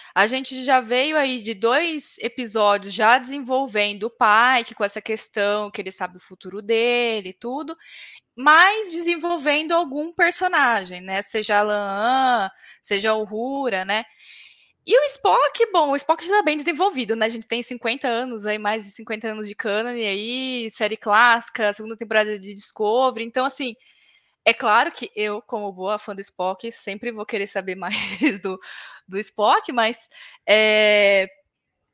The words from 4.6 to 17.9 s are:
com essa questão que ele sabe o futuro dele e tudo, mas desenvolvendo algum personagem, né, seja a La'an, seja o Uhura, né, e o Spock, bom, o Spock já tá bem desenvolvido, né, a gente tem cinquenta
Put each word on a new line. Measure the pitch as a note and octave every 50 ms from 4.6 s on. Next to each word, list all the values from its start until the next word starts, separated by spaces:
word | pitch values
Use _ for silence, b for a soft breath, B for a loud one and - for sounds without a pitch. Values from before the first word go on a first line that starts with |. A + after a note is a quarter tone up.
| A3+ - -
com | - G#3+
essa | G3+ - G#3+
questão | - - A3 A3 - - - A3 G3+ G3+ G#3 G#3 G#3 G3+
que | - -
ele | F#3 F#3
sabe | F#3 - F#3 F3+ F3+ F#3
o |
futuro | - - F#3 - - F#3 F#3 G#3
dele | G3+ G#3 A3+ A3+ A#3 A#3+ A#3+ A#3+ A#3+ A#3 A3+ G#3+ F#3 F#3
e | F#3+
tudo, | _ - A#3+ B3+ D4 D#4 C#4+ D#4+ B B B B B B B B B B _ _
mas | A#3+ C4 D4 D#4 E4 F4+ G4 G#4+ A4 G#4+ F4+ E4
desenvolvendo | E4+ E4+ E4+ F4 D#4+ D#4 F4 F4 D#4 C4 D4 C#4+ D4+ D#4+ D#4 E4+
algum | E4 F4 C#4 C4 D4 D4+ E4+ F4
personagem, | - F4 F4 F4 - F#4 F4+ F4+ D#4 C#4 A#3+ A#3 G3+ F#3 F3+ F3+ F3+
né, | F#3 F#3+ F#3+ G3 -
seja | - - A3 G#3 - G#3 G#3
a | G#3
La'an, | G#3+ G#3 G#3 G3+ G3 G3 G3+ A3 A#3+ C4 C4+ C4 B3+ B3 A3 G3 F#3+ B B B B B B -
seja | - G#3 G3 G#3 A3 A3
o | A3 G#3+
Uhura, | G3 G#3 G#3+ A#3 C4 C#4 C#4 C4+ B3 G3 F#3 F#3
né, | F#3 G#3 A3 A#3 B B B B B B B B B B B B B B _ _
e | - G#4 C5+
o | D5
Spock, | C#5 C#5 - - F#4+ F4+ A#4+ C#5+ C#5 C5+ - A#4 A4 F#4+
bom, | F4 D4+ C#4+ C#4
o |
Spock | C#4 - - E4 D#4+ E4
já | F4 G4+
tá | G#4 F4+
bem | D#4 D4+ D4+
desenvolvido, | C#4 E4+ D#4+ C4+ F#4 G4+ E4+ C4 A#3+ F#3+ A3+
né, | A3+ A3
a | A3+
gente | A#3 A3+ A3
tem | - A#3 A#3+ A#3+
cinquenta | - B3+ A#3 - A3+